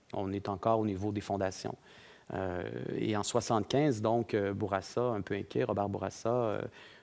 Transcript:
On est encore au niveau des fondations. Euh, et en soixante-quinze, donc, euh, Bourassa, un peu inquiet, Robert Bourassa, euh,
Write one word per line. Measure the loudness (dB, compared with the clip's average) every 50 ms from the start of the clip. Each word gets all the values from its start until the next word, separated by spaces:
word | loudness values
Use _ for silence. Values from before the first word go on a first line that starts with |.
| _ -8 -6
On | -4 -2 -2 -2
est | -2 -2 -2
encore | -4 0 2 2 4 4
au | 4
niveau | 2 0 0 -2 -2 -2
des | -2
fondations. | -2 -2 0 0 0 0 -2 -4 -6 -8 -8 -10 -14 -20 -20 -20 -20 -20 -20 -20 -12 -8 -6
Euh, | -4 -2 -2 -2 -4 -4 -4 -6 -6 -6 -4 -2
et | -2 0 0 0
en | 0 0
soixante-quinze, | 0 0 0 2 4 2 2 2 2 2 4 4 4 4 2
donc, | 2 2 2 2 2 2 2
euh, | 2 2 2 0
Bourassa, | 0 0 0 0 0 -2 -2 0 0 2
un | 2 0 0
peu | -2 -2 -4
inquiet, | -4 -4 -2 0 0 0
Robert | 2 2 2 0 0
Bourassa, | 0 -2 -2 -4 -4 -2 -2 0 2
euh, | 2 2 0 0 -2 -4 -6 -10 -14 -20 -20 -20 -18